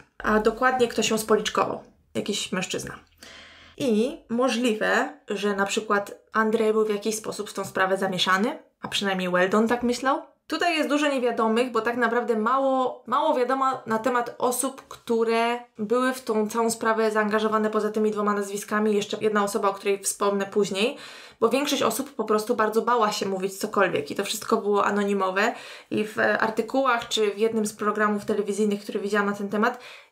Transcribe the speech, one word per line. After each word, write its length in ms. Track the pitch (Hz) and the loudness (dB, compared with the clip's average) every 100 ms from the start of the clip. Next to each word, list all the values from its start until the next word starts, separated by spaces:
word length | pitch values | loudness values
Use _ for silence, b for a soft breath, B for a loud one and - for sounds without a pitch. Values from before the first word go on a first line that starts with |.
| - - | -20 -6
A 220 | - 214 | 2 4
dokładnie 480 | 220 220 254 254 240 | 2 2 2 2 0
ktoś 220 | - 208 | 0 0
ją 80 | 220 | 0
spoliczkował. 640 | - 214 - - - - - _ _ 226 | 2 2 2 -2 -2 -4 -12 _ _ -8
Jakiś 360 | 208 202 - | -4 -6 -4
mężczyzna. 440 | 185 180 - - - - - B B B B B B | -4 -4 -6 -8 -14 -20 -20 B B B B B B
I 400 | 277 214 247 330 - | 0 2 0 -2 -6
możliwe, 800 | 233 262 226 247 214 185 202 285 - - | 0 0 2 0 0 2 0 0 -6 -8
że 260 | 202 202 196 | -4 -2 0
na 100 | 202 | -2
przykład 560 | - 208 202 202 - _ | -2 -2 -2 -2 -14 _
Andrzej 400 | 220 220 220 220 | -2 0 2 2
był 120 | 220 214 | 2 0
w 40 | |
jakiś 260 | 202 220 214 | 0 -2 -4
sposób 340 | 202 190 202 | -6 -8 -8
w 40 | |
tą 120 | - 190 | -8 -6
sprawę 320 | - 190 190 | -2 0 2
zamieszany, 640 | 190 180 190 185 233 311 - _ | 0 0 2 2 0 -4 -14 _
a 60 | - | -8
przynajmniej 420 | - 202 190 180 | -4 -2 -2 0
Weldon 380 | 180 190 208 226 | 2 4 4 4
tak 160 | 240 | 2
myślał. 380 | 240 240 269 311 - _ - | 0 0 0 -2 -4 _ -6
Tutaj 300 | 320 349 320 | 0 0 2
jest 120 | 240 | 2
dużo 180 | 294 294 | 2 2
niewiadomych, 640 | 269 240 233 226 220 254 | 2 0 2 2 2 2
bo 100 | 233 | 0
tak 160 | 226 240 | 0 0
naprawdę 380 | 226 240 220 220 | 2 0 0 0
mało, 680 | 220 269 269 262 254 - - | 2 2 2 2 0 -4 -2
mało 260 | 269 311 254 | 0 2 2
wiadomo 300 | 240 269 269 254 - | 2 2 0 -2 -2
na 140 | 220 | 0
temat 360 | 247 247 - - | 0 0 -2 -2
osób, 440 | 247 247 269 269 - | -2 0 -4 -6 -18
które 720 | - - 226 226 226 233 240 240 - | -12 -2 0 2 2 2 -2 -8 -8
były 360 | 208 247 254 | 0 2 2
w 80 | 262 | -2
tą 280 | - 214 214 | -2 0 0
całą 200 | 233 226 | 0 0
sprawę 400 | 226 233 220 220 | 0 0 2 2
zaangażowane 580 | 214 214 214 214 214 214 | 2 2 2 2 2 2
poza 200 | 214 208 | 0 0
tymi 220 | 214 214 | 0 0
dwoma 220 | 208 208 | 0 0
nazwiskami. 640 | 202 196 202 - 214 214 202 | 0 -2 -6 -2 0 2 2
Jeszcze 220 | 196 208 | 0 -2
jedna 220 | 214 214 | 0 2
osoba, 260 | 202 214 202 | 0 0 0
o 40 | |
której 300 | 196 208 196 | -2 -2 -2
wspomnę 420 | - - 202 202 196 | -2 -2 0 0 0
później, 520 | 208 202 190 233 285 B B B B | 0 0 0 -2 -2 B B B B
bo 100 | 226 | 2
większość 320 | 269 285 277 | 2 0 0
osób 320 | 226 214 262 - | 0 -2 -6 -6
po 80 | |
prostu 320 | 214 214 214 220 | 0 0 2 0
bardzo 260 | 214 220 | 2 2
bała 300 | 220 240 208 | 2 2 2
się 140 | - 196 | 0 -2
mówić 320 | 190 190 - | -2 -4 -4
cokolwiek 540 | 220 214 185 170 - | -2 2 2 2 -4
i 40 | - | -4
to 80 | |
wszystko 340 | 202 - - 214 | -4 -4 0 0
było 280 | 202 202 208 | 2 2 2
anonimowe 680 | 202 202 202 190 190 226 247 B B B | 2 0 0 0 2 0 0 B B B
i 160 | 220 214 | -2 -2
w, 120 | - | 0
e, 200 | 220 208 | 0 2
artykułach 680 | 214 220 220 269 269 240 - | 0 -2 -2 0 2 0 -2
czy 240 | 226 208 | 0 0
w 60 | 196 | 2
jednym 280 | 220 220 214 | 0 0 -2
z 80 | |
programów 520 | - 208 208 214 208 202 | -2 -2 0 0 0 -2
telewizyjnych, 560 | 202 202 202 214 202 | -2 -2 0 0 0
który 160 | - 214 | -4 -6
widziałam 280 | 196 208 202 | -2 0 0
na 60 | 202 | -2
ten 140 | 202 | -4
temat, 300 | 208 233 240 B B B | 0 0 -2 B B B